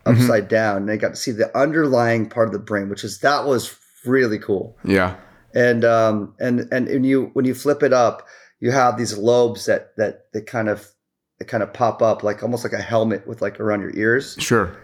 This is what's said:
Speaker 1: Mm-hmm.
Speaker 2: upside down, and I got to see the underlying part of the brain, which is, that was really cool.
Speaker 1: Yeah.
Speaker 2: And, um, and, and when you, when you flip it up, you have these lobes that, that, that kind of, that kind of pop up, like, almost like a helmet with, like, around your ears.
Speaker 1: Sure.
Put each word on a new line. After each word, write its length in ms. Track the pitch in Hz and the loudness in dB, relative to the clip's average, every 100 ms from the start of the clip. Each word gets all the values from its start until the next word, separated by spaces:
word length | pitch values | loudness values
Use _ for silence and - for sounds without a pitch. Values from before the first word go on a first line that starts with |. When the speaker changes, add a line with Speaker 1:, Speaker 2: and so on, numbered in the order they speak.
| - | 2
Speaker 1:
Mm-hmm. 160 | 120 | 4
Speaker 2:
upside 260 | 123 113 95 | 4 2 2
down, 300 | 110 110 98 | 0 2 -2
and 140 | 101 | -2
I 60 | 107 | -2
got 120 | 110 | -4
to 60 | - | -4
see 160 | - | -6
the 240 | 107 - - | -2 -2 0
underlying 720 | 147 160 151 123 117 117 107 | 0 2 2 2 2 0 0
part 180 | 120 113 | 0 0
of 60 | |
the 60 | 101 | -2
brain, 300 | - 104 98 | -4 -4 -4
which 140 | 98 | -6
is, 160 | 107 95 | -10 -2
that 260 | 143 143 131 | 0 2 0
was 320 | 120 - - _ _ 123 | -2 -2 -12 _ _ 0
really 340 | 131 120 104 | 2 2 -2
cool. 380 | - 98 - - | -2 -4 -4 -8
Speaker 1:
Yeah. 320 | - 98 92 92 - _ _ | 0 2 2 -4 -16 _ _
Speaker 2:
And, 320 | 123 123 117 110 | 0 2 4 2
um, 480 | 113 110 107 101 - | 4 2 0 -6 -6
and, 280 | 123 120 - | -4 -2 -2
and 160 | 127 123 | -4 -2
when 160 | 139 | -2
you, 260 | 131 135 120 | 0 0 0
when 120 | 135 127 | -2 -2
you 80 | |
flip 300 | 120 143 143 | 0 -2 0
it 100 | 143 | 2
up, 340 | 127 113 - - - - _ | 4 2 0 -10 -20 -20 _
you 120 | 117 | 0
have 260 | 135 123 113 | 2 2 2
these 200 | 110 104 | -4 0
lobes 480 | 110 123 120 104 - | 2 4 2 0 -2
that, 280 | 101 - - | -2 -2 -4
that, 340 | 107 - _ | -4 -4 _
that 140 | 208 - | -12 -8
kind 220 | 117 107 | -4 -2
of, 180 | 104 - _ _ _ _ - | -4 -8 _ _ _ _ -18
that 80 | - | -6
kind 160 | 117 | -4
of 100 | 101 | -4
pop 280 | - 117 104 | -2 -2 2
up, 220 | 113 104 | 2 2
like, 180 | 104 104 | -2 -4
almost 220 | 117 120 | -4 -4
like 100 | 113 | -4
a 80 | 101 | -6
helmet 460 | 98 113 113 104 - | -2 0 0 -2 -6
with, 140 | 110 | -6
like, 180 | 101 101 | -6 -4
around 220 | 107 104 | -2 -2
your 140 | 95 - | -4 -2
ears. 400 | 110 123 - - | 0 0 -2 -8
Speaker 1:
Sure. 360 | - 117 90 - | 0 0 0 -6